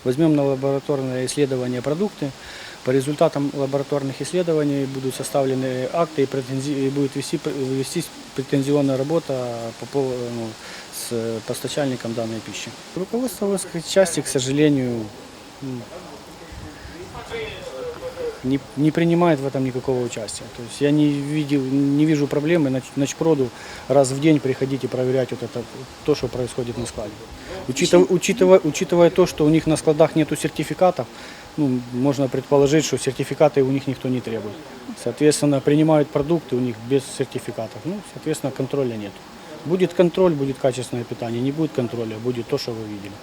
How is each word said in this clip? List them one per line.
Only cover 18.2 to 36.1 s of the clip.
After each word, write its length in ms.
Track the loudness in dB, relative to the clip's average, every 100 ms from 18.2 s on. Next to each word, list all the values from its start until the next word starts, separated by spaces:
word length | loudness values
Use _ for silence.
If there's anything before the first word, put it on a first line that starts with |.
| -6 -4
не, 160 | -2 -2 -2 2
не 140 | 2
принимает 500 | 4 4 4 4 4
в 60 | 0
этом 180 | -2
никакого 360 | -2 -2 -2 0
участия. 400 | -2 -4 -8 -10 -12 -12
То 60 |
есть 180 | -12 0
я 120 | 2
не 160 | 4 4
видел, 520 | 2 -2 -2 0 0
не 460 | 2 2 4 4 4
вижу 200 | 4 2
проблемы 440 | 0 2 2 4
нач-, 220 | 0 -2 -2
начпроду 540 | -2 0 2 4 2 -2 -16 -14 4
раз 240 | 4 4
в 80 | 4
день 180 | 4 6
приходить 460 | 4 0 0 -2
и 20 | -2
проверять 460 | 0 2 2 0
вот 100 | -4
это, 200 | -6 -6 -8 -12 -14 -6
то, 100 | 0
что 140 | 0 0
происходит 500 | -4 -4 -4 -6 -6
на 80 | -6
складе. 260 | -6 -10 -10 -16 -16 -12 -10 -6
Учитыв-, 400 | 0 6 6 6
учитывая, 520 | 4 0 2 8 8
учитывая 480 | 6 -2 0 6 6
то, 160 | 6 2
что 180 | 4
у 40 | 4
них 180 | 4 2
на 100 | 2
складах 400 | 2 4 4 4
нету 200 | 0 0
сертификатов, 680 | -4 -4 -6 2 2 2 -8 -10 -16 -16 -10 0
ну, 240 | 2 0 -2
можно 360 | 0 2 2 0
предположить, 560 | -2 2 4 6 4
что 140 | 2 -2
сертификаты 640 | -2 -2 -4 4 4 6
у 80 | 2
них 160 | 2 0
никто 200 | -4 -2
не 120 | -2
требует. 340 | -2 -6 -6 -12 -16 -16 -14 -6
Соответственно, 580 | -6 4 4 4 2 2
принимают 480 | 4 4 6 6
продукты 460 | 4